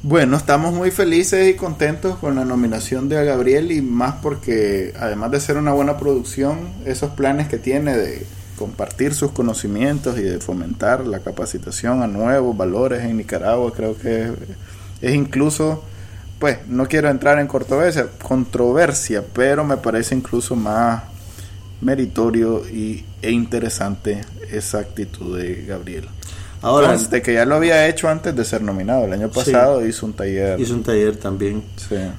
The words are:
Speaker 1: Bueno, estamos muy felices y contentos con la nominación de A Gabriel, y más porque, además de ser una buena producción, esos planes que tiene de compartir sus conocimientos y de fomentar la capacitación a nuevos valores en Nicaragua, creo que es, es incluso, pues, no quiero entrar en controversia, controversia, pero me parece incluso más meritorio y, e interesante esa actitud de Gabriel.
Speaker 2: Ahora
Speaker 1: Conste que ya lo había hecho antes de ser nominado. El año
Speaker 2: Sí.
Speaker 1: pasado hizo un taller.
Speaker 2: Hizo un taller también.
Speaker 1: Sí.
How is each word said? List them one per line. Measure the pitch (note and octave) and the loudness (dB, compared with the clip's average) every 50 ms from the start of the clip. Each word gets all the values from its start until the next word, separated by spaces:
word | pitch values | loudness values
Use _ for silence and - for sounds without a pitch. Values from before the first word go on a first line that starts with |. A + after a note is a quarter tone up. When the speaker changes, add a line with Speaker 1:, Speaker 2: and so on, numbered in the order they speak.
| - | 2
Speaker 1:
Bueno, | C#3+ D3+ E3+ D3 B2+ C3+ | 4 6 6 6 6 4
estamos | D3+ - - C#3+ D3 D#3+ E3+ F3 | 2 4 4 4 4 4 2 0
muy | F3 F3+ F#3 | 2 0 0
felices | F#3 - G3 F3 E3 E3+ F#3 F#3 G3 F#3+ F#3+ F#3+ | 2 2 2 4 4 4 4 4 4 6 6 6
y | F#3 | 6
contentos | F#3 F#3+ F3 D#3 - D#3 D3 D#3 D#3 - F#3+ F#3 | 4 0 -6 0 0 0 0 0 0 -2 -4 -4
con | F3+ - D3+ C#3 | -2 -2 -2 0
la | C3+ B2+ | 0 0
nominación | B2+ B2+ B2 A#2+ A2+ A2+ A2 - - C3+ B2+ C3 C#3 | 0 2 2 2 2 0 -2 -4 -4 -4 -2 0 0
de | D3+ | 2
A | D3+ D3 | 2 2
Gabriel, | D3 C#3 B2+ B2 B2+ C3+ D3 E3 E3 | 2 2 4 4 4 4 4 4 2
y | E3 D3+ | 0 0
más | C3+ B2+ A#2+ A#2+ B2 C3 C#3+ - | 0 0 0 0 0 0 -2 -2
porque, | - D3+ C#3+ C#3+ - - A2+ A2 G#2+ G2+ G2 F#2+ F#2 F2+ - - | -4 -4 -4 -4 -2 0 2 2 2 2 2 0 -2 -4 -6 -6
además | A#2+ A2 G#2 G#2 A2 A#2+ | -4 -4 -2 -2 -2 -2
de | C3+ C#3+ | -2 -2
ser | D3 - D3 | 0 0 0
una | D3 D3+ D3 C#3+ | 0 2 2 2
buena | C#3+ C#3 C#3+ D3 | 2 2 2 0
producción, | C#3+ - C#3+ C#3 B2+ A#2 - - - C3+ C#3 D3+ D#3+ E3+ F3 - - - | 0 0 0 2 0 0 -4 -4 -2 0 0 0 -4 -6 -10 -12 -8 -6
esos | C3+ C3 - - C#3+ | -6 -4 -2 -4 -4
planes | D3 - C#3 C3+ C#3 D3 D3+ | -2 0 0 2 2 0 0
que | D3 - | -2 -2
tiene | A2+ - B2+ C3 C#3+ D3+ C#3+ C3+ | -4 -2 0 0 0 2 2 2
de | - F#2+ D2 B1+ - - - - - - - - | 2 0 0 -4 -8 -10 -12 -14 -14 -14 -14 -10
compartir | - G#2+ G#2+ - - G#2 - - - C3 C#3+ D3 | -8 -8 -8 -6 -6 -8 -8 -2 -2 0 0 0
sus | - D3 C#3+ | 0 -2 -2
conocimientos | - - B2 A#2 A2 - - G#2 G2+ G#2 B2 C#3 D3 C#3+ C#3+ C3 A#2+ A#2+ | 0 0 0 0 0 -2 -4 -4 -2 0 0 0 0 0 -2 -2 -2 0
y | |
de | G2 F#2+ F2+ F2 | -2 -2 -2 -2
fomentar | - - F2+ F2+ E2 E2 D#2 - - G#2 B2 B2+ C3 | -4 -4 -4 -4 -4 -6 -4 -2 2 2 2 2 0
la | A#2+ G2+ F#2 | -4 -4 -4
capacitación | - F2 F2+ F2 F2+ F2 - F#2 F#2 - G2 - - A#2 B2 B2+ B2 | -6 -8 -6 -6 -6 -6 -6 -8 -8 -8 -8 -4 -2 0 0 0 0
a | |
nuevos | A2 G2+ G2+ A2+ A#2 C3 C#3 B2+ B2 A#2 | -2 -2 0 0 2 2 2 2 0 0
valores | G2 F#2 F2+ F2+ G#2+ B2+ C3 B2+ A#2+ A#2+ | 0 -2 0 2 2 2 2 0 -2 -2
en | A#2 A2+ | -2 -2
Nicaragua, | A2 G2+ - - F2 E2 G2+ A#2 B2 B2 A#2 A2+ | -2 -4 -4 -4 -2 0 2 2 2 2 0 -2
creo | - A2 A2 A2 | -2 -4 -4 -4
que | - - A#2 A2+ A2+ A2+ | -4 -4 -2 -2 -2 -2
es, | A2+ A2+ - G2 G2 F#2+ - - - - - - - - - | -4 -6 -8 -10 -12 -14 -14 -16 -16 -16 -18 -16 -16 -12 -4
es | - B2+ C3+ | -2 0 2
incluso, | C#3+ C#3+ C#3+ - C3 C#3+ D#3 D3+ - D#3 D#3 D#3 D#3 - - - - - - - - - - - | 2 0 0 0 2 2 2 2 0 0 0 -2 -4 -8 -14 -16 -16 -16 -16 -16 -16 -14 -14 -8
pues, | - - D3 B2 G#2+ - | 0 0 0 0 0 -4
no | - B2 B2+ C3+ | -4 0 0 0
quiero | C3 D#3 D#3 D3 D3 | 2 2 2 4 4
entrar | C#3 B2+ - C#3+ D3 D3 | 2 4 4 4 6 6
en | C#3+ | 4
controversia, | C3 - C3 - - C3 C#3+ E3 F3+ D#3 D#3 A#2+ - - - | 0 0 -2 0 2 2 4 4 4 2 2 -2 -2 -4 -14
controversia, | - - C3 C3 B2 - - A#2+ B2 A#2+ B2 D#3 F3 E3+ E3+ - - - A2+ G#2 G2 - - | -4 -2 0 0 0 0 0 2 2 4 6 6 4 4 2 -2 -2 0 -2 -2 -2 -2 0
pero | B2 B2+ C3+ C#3+ D3 D3+ | 2 4 4 4 2 2
me | D3 C#3 | 0 0
parece | C3 - A#2 A2 A2+ A#2 - C3 | 0 0 0 0 0 0 0 0
incluso | C3 B2+ - - A#2+ A#2+ - B2+ | -2 -2 0 -2 -2 0 0 -2
más | A#2+ A2 G#2 G#2+ A2 A#2 A#2 A#2 A#2 - - - - - - - - - - - - - - - - | -2 0 0 2 2 2 2 2 0 -4 -10 -16 -16 -16 -16 -16 -16 -16 -16 -16 -16 -16 -16 -14 -4
meritorio | - B2+ C3+ C#3 B2+ G2+ F#2 - A2+ A#2 A2 A2+ A2+ A2+ A2+ - - | 0 0 0 0 0 -2 0 0 2 2 4 2 2 2 0 -2 -4
y, | - - A2 G#2+ G#2+ A2 G#2 - F#2+ - - | -6 -8 -6 -6 -6 -6 -8 -10 -14 -14 -6
e | G2+ A2 | -2 0
interesante | A#2 A#2+ A#2 A2+ A#2+ A#2+ A#2 A2+ - - G2+ G2+ G2 - - G#2+ G#2 G2+ G#2 - - G2 - F#2+ | 0 0 0 0 -2 -2 -2 -2 -4 -4 -4 -4 -4 -4 -2 -4 -4 -4 -6 -12 -14 -14 -12 -8
esa | G#2 G#2+ G2+ - - G#2+ | -8 -6 -6 -4 -4 -4
actitud | G2+ F#2+ - - G2+ F2+ - - F#2 F2+ F2+ | -4 -6 -6 -8 -8 -8 -8 -10 -8 -6 -6
de | F2+ F2+ F2 F2+ F#2 - | -6 -4 -6 -6 -8 -8
Gabriel. | F2 G2 F2 F2 F2+ F2+ D#2 - - - - - - - - - - - - | -10 -10 -10 -10 -10 -10 -12 -12 -12 -14 -14 -14 -14 -14 -14 -14 -14 -14 -4
Speaker 2:
Ahora | - A#2 B2+ D3 C#3+ C3+ | 0 4 6 6 6 6
Speaker 1:
Conste | A#2+ A2+ A2+ - - B2 | 4 2 0 0 0 0
que | - - A#2+ | 2 2 4
ya | A#2 A#2 | 4 4
lo | B2+ D3 | 4 4
había | D#3 E3 E3+ E3 D#3+ D#3 D#3 | 4 4 6 6 6 6 4
hecho | D#3+ - - | 2 2 0
antes | D#3+ D#3 D#3+ - F3 D3+ | 0 0 0 -2 -2 -2
de | B2 A2+ | -2 -2
ser | G2+ - A2 | 0 -2 -2
nominado. | G#2+ G2+ G2 F#2+ F#2 G#2 B2 C3 A#2 | -2 -2 -2 -2 0 0 2 2 2
El | G2 | 0
año | F#2 G2+ G#2+ A2 G#2 | 0 -2 -2 -2 -2
Speaker 2:
Sí. | B2 B2 C#3 | 0 2 4
Speaker 1:
pasado | C3 B2 B2 C#3 C#3+ B2+ A#2 | 6 6 6 6 6 4 2
hizo | A2+ - - - | 0 -2 -2 -6
un | A2 G#2 | -6 -6
taller. | - G2+ G2 F#2+ F#2+ G2 G2 F#2+ F2+ | -4 -4 -2 0 0 0 0 2 0
Speaker 2:
Hizo | C3 A#2 A#2+ | 0 0 -2
un | A#2+ G#2+ | -2 0
taller | A#2+ A2+ G#2 G#2 G#2+ G#2 | 2 2 4 4 2 0
también. | - - G2+ F#2+ F#2+ G2+ G2+ G#2 G#2+ G#2 - - | -2 -4 -4 -2 -2 -2 -2 -2 -4 -6 -8 -12
Speaker 1:
Sí. | - - - G#2 G2 F#2+ F#2 G2 | -12 -6 -4 -4 -4 -4 -6 -8